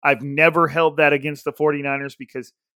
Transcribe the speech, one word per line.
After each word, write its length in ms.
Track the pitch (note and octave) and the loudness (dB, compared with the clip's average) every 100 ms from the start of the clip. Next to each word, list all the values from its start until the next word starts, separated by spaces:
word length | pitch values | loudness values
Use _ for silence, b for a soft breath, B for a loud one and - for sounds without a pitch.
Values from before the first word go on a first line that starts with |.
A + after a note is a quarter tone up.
I've 180 | C#3+ B2+ | 0 0
never 460 | C#3 C#3+ E3 D#3+ D#3+ | -2 2 2 4 0
held 300 | D3+ D#3+ D3 | 2 0 2
that 140 | D3 | 2
against 320 | D3 D3 C#3+ | 2 -2 -8
the 80 | D3+ | -10
forty-niners 640 | - D3+ D3 C#3 C#3 C#3 - | -2 -2 -2 -4 -6 -8 -14
because 380 | B2+ C3 A#2+ _ _ | -14 -14 -14 _ _